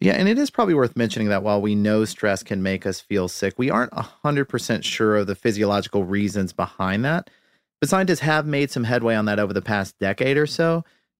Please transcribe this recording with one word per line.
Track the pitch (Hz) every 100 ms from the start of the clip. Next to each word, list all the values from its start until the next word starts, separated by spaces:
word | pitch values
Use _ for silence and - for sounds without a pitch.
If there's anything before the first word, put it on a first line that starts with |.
Yeah, | -
and | - 190
it | 233
is | 285
probably | - 208
worth | 151 131 -
mentioning | 113 104 107
that | 98
while | 104 104
we | 104
know | 104 104 107
stress | 107 - 104 98
can | - 98
make | 95 95 98
us | 92
feel | - 98 90
sick, | - 98 -
we | 131
aren't | 110 -
a | -
hundred | - - 147 143 135
percent | 123 - 110
sure | - - 110 107
of | 101
the | 98
physiological | 117 104 104 101 95 104
reasons | 92 101 101 101 92
behind | - 90 - 92 98 135
that. | 170 - _ _ _ _ _
But | 143
scientists | 190 190 170
have | 147 156 151
made | 143 143
some | -
headway | 113 123 117 110
on | 104
that | 104
over | 101
the | 101
past | 90 104 95 -
decade | 98 101 127 139
or | 147
so. | - 165 165 - _ _